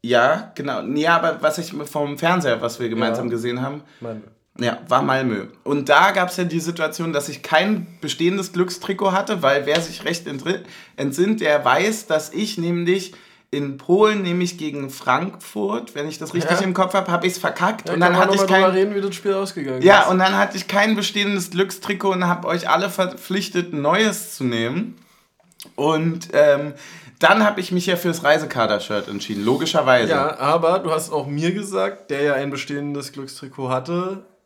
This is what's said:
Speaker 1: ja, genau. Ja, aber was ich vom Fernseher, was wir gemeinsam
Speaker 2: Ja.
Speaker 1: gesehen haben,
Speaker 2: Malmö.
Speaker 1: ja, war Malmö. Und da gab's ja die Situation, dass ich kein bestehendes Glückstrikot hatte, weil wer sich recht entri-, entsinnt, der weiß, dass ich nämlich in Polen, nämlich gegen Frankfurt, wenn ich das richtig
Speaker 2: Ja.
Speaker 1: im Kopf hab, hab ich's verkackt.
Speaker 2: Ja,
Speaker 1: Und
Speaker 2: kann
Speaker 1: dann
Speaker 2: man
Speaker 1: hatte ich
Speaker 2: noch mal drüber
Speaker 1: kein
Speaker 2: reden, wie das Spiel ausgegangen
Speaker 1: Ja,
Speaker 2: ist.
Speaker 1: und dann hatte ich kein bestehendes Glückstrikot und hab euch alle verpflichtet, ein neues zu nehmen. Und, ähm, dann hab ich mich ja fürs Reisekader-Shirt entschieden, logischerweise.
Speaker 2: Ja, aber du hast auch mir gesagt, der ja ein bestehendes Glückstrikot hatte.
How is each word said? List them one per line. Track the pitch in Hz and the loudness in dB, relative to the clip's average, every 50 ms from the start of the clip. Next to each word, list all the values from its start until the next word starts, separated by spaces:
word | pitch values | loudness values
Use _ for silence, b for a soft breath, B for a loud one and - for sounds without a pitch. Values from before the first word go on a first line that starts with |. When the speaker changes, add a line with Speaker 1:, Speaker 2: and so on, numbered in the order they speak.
| - | -2
Speaker 1:
ja, | 117 123 120 120 135 156 202 - - - | 2 4 4 6 4 2 0 -4 -12 -12
genau. | - 139 143 123 104 - 110 139 | -8 -6 -6 -6 -6 -4 -4 -2
Ja, | 147 151 165 170 | 0 2 4 2
aber | 165 165 165 - - | 4 2 0 -2 0
was | - 151 156 | 0 0 0
ich | 175 170 - - 147 147 143 | 0 -6 -8 -8 -10 -10 -6
vom | - 151 147 143 143 - | -4 -4 -4 -4 -4 -2
Fernseher, | 165 165 180 180 151 131 113 - | 0 2 2 2 2 0 0 0
was | - 120 - - | -2 -6 -4 -4
wir | 123 117 | -6 -4
gemeinsam | 113 113 113 113 113 123 127 | -2 -2 0 0 0 -2 -2
Speaker 2:
Ja. | 120 | -4
Speaker 1:
gesehen | 120 113 117 123 120 127 131 | -4 -4 -4 -4 -4 -4 -4
haben, | 139 143 147 147 b b b | -6 -6 -10 -14 b b b
Speaker 2:
Malmö. | 120 117 113 107 104 - _ _ _ _ _ - | -14 -12 -12 -12 -16 -20 _ _ _ _ _ -4
Speaker 1:
ja, | 120 120 110 - - | -4 -4 -4 -4 -2
war | - 127 131 | 0 0 0
Malmö. | 143 143 131 135 131 123 110 101 98 - - _ _ | 2 2 0 0 0 -2 -2 -4 -6 -10 -16 _ _
Und | - 143 143 135 135 | -4 -4 -2 2 4
da | 143 147 180 196 | 6 6 6 6
gab's | 196 196 180 180 - | 4 2 0 0 -2
ja | - 180 | -4 -4
die | 170 151 170 | -2 -2 -4
Situation, | 160 170 170 165 160 151 - - 170 160 | -4 -4 -4 -2 -4 -4 -2 -4 -6 -2
dass | 147 143 139 - | -2 -4 -4 -4
ich | 143 - | -10 -12
kein | - - 160 156 185 202 214 180 170 - - - | -4 2 2 4 4 4 0 -2 -4 -10 -12 -10
bestehendes | - 147 - - 165 175 190 196 185 - 170 | -8 -8 -4 0 0 0 2 0 -4 -4 0
Glückstrikot | 175 180 175 175 - - - 196 185 208 190 185 | 0 0 0 -2 -10 -6 -6 -4 0 0 0 2
hatte, | 196 196 - 214 180 | 0 0 0 -2 2
weil | 151 135 143 143 131 | 4 4 4 4 2
wer | 139 151 170 | 2 2 0
sich | 170 - - - - | 0 -2 -10 -6 -4
recht | 156 170 - - | -4 -4 -4 -6
entri-, | 147 139 131 - 160 190 190 - B B B B B B | -10 -10 -6 -4 -4 -4 -4 -6 B B B B B B
entsinnt, | - 147 143 135 - 180 208 220 214 | -4 -4 -4 0 2 2 2 2 0
der | 180 156 147 147 - | 2 2 2 4 4
weiß, | 123 127 151 185 214 220 214 - | 4 2 4 2 0 -2 -4 -4
dass | - 160 156 156 - | -2 -2 -2 -2 -4
ich | - 170 214 214 - 180 | -6 -6 -4 -4 -4 -4
nämlich | 165 170 175 175 175 170 185 196 185 - B B B B B B B _ | -2 -2 -2 0 0 0 0 0 -2 -8 B B B B B B B _
in | - 143 143 139 135 | -6 -4 -4 -4 -6
Polen, | 135 - - 175 202 214 214 214 202 | -10 0 2 4 6 6 4 4 2
nämlich | 190 175 175 180 180 175 - - | 0 0 0 0 -2 -2 -4 -6
gegen | 156 151 143 143 139 135 | -8 -8 -6 -6 -8 -8
Frankfurt, | - - - 135 127 143 175 196 - - - - - 208 208 196 - - 233 - - | -10 -6 0 2 2 2 2 -4 -8 -12 -20 -12 -6 -4 -4 -2 -2 -4 -6 -8 -8
wenn | 147 147 | -8 -8
ich | 156 151 - | -8 -8 -10
das | 160 160 - | -12 -6 -4
richtig | 175 - 160 170 180 | -2 0 2 2 2
Speaker 2:
Ja. | 196 | 2
Speaker 1:
im | 190 175 | 0 2
Kopf | 185 190 185 190 | 2 0 2 2
hab, | 196 185 - | 0 0 2
hab | 170 165 - | -2 0 0
ich's | 185 180 - | -2 -2 -2
verkackt. | - 151 - - 175 196 220 - - | -4 -4 -2 0 0 0 0 -2 -6
Speaker 2:
Ja, | 156 175 | -4 0
Speaker 1:
Und | 170 | 2
Speaker 2:
kann | 175 180 | 4 4
Speaker 1:
dann | |
Speaker 2:
man | 175 180 | 6 4
Speaker 1:
hatte | 185 190 196 | 4 4 4
ich | 196 | 2
Speaker 2:
noch | 196 185 | 4 4
mal | 190 | 4
drüber | 190 190 185 | 4 4 4
Speaker 1:
kein | 185 | 4
Speaker 2:
reden, | 185 196 208 208 | 2 0 2 0
wie | 202 | -2
das | 196 196 - | -4 -4 -6
Spiel | - - 202 196 | -4 -2 -2 -2
ausgegangen | 190 196 185 - 175 143 135 131 127 | -2 -2 -6 -6 -8 -6 -6 -4 4
Speaker 1:
Ja, | 147 185 202 202 | 8 8 8 8
Speaker 2:
ist. | 156 - | 8 4
Speaker 1:
und | 185 185 | 4 4
dann | 185 190 196 | 4 4 4
hatte | 196 202 196 202 | 2 2 0 0
ich | 190 - | -8 -8
kein | - 196 202 208 220 220 | -2 2 2 4 4 2
bestehendes | 202 202 - - 208 202 202 202 190 175 - | 0 -2 -2 -2 -2 0 0 0 -2 -4 -4
Glückstrikot | - 175 196 190 - - - - 208 185 202 196 | 0 -2 -2 -2 -2 -10 -6 -6 -4 0 0 0
und | 185 185 185 | 0 2 2
hab | 175 180 175 - | 0 0 0 0
euch | - 165 170 - - | -4 -2 -2 0 0
alle | 156 165 190 196 | 2 2 0 -2
verpflichtet, | 185 - 185 180 - - - - 185 202 185 - - 185 175 175 165 | -2 -2 -2 -4 -4 -12 -8 -4 -4 -4 -4 -2 -4 -4 -4 -2 -6
ein | 147 | -2
neues | 139 147 170 202 220 214 185 - - - - | 0 2 2 4 2 0 0 -4 -10 -12 -10
zu | - 135 | -4 -4
nehmen. | 123 117 113 113 117 143 175 220 - - b b b b b b b _ _ _ _ _ _ - - _ | -2 -2 -2 -2 -2 -2 -4 -6 -6 -10 b b b b b b b _ _ _ _ _ _ -20 -16 _
Und, | - 139 156 160 156 160 165 160 - - - - | -2 0 2 2 2 0 0 -2 -4 -8 0 4
ähm, | 147 151 147 143 143 147 151 - B B B B B B B B | 4 6 6 6 2 0 -8 -10 B B B B B B B B
dann | _ 160 160 196 220 214 | _ 4 6 6 6 4
hab | 208 208 | 2 2
ich | 196 185 - | -2 -4 -2
mich | 185 180 175 | -2 -2 0
ja | 190 180 | 0 -2
fürs | 175 - 175 160 - - | 0 0 -2 -2 0 4
Reisekader-Shirt | 143 151 151 151 139 - 127 113 107 107 98 - - 107 101 - | 4 4 4 2 -4 -2 0 0 2 0 -2 -2 -2 -4 -4 -4
entschieden, | - 104 101 - - 110 101 101 | -4 -8 -8 -6 -6 -6 -2 0
logischerweise. | 113 135 147 160 156 - 165 143 131 127 123 113 - | 0 2 2 0 0 0 2 4 4 4 4 4 2
Speaker 2:
Ja, | 160 139 135 156 - | 2 0 0 -2 -2
aber | - 131 143 156 170 165 165 180 | -2 0 0 2 2 2 2 2
du | 190 185 165 | 2 0 -2
hast | 160 160 160 170 | -2 -2 -2 -2
auch | 156 147 135 | -4 -4 -4
mir | 139 143 147 160 175 | -4 -4 -2 0 0
gesagt, | 185 208 202 196 190 190 190 196 196 - - - | -2 -2 -6 -4 -2 -2 -2 -2 -4 -8 -8 -8
der | 143 139 | -4 0
ja | 143 147 143 | 0 2 2
ein | 135 139 143 | 0 -2 -4
bestehendes | 139 135 - - 147 143 143 147 143 143 135 139 - | -6 -8 -8 -8 -8 -6 -6 -6 -6 -8 -10 -10 -12
Glückstrikot | 143 135 131 - - - 131 - - 135 127 | -14 -14 -14 -14 -16 -18 -16 -10 -8 -4 -2
hatte. | 131 127 127 165 170 175 180 185 196 190 - _ _ _ _ | -2 -4 -2 -4 -4 -4 -4 -4 -8 -10 -14 _ _ _ _